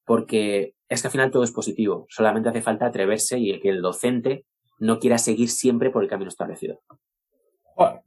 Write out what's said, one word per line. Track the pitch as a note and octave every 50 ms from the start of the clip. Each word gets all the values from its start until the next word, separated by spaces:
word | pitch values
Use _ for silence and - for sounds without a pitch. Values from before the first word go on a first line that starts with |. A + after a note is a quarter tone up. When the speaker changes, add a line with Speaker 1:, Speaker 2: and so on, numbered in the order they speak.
| _
Speaker 1:
porque | - A#2 G#2+ - - A2+ A2 G#2 G#2 G2+ G2+ G2 - - _ _ _
es | C3+ B2+
que | - B2+
al |
final | - C3+ C3 C3+
todo | - C3 B2
es | A#2
positivo, | - A2 - A2+ - - A2 G2+ F2 E2+ - _
solamente | - - A2 G#2+ G#2+ A2+ A2+ A#2+
hace | A2+ A2+
falta | A2+ A2+ G#2+ G#2 B2
atreverse | A#2+ - G#2 G2 G2 G#2+ G#2+ - - B2+ B2
y | A#2 G2
el | F#2 -
que | - G2
el | F#2+ F2+
docente | F2 F2+ F2+ - - B2 B2+ A#2+ - C3 C#3 - - _ _ _ _ _ _ _
no | A2 A2 A2+ A2+
quiera | - A#2 A#2 A2+
seguir | - A#2 A2 G#2+ A#2+ A#2
siempre | - - - B2+ A#2+ A#2 B2+ -
por | - A2+
el | G2 G2
camino | G#2 F#2+ F#2+ F#2
establecido. | - - F2 E2+ E2+ - G2 - - - _ _ - _ _ _ _ _ _ _ _ _ _ _ _ _ _ _ _
Speaker 2:
Joder, | - - - - - _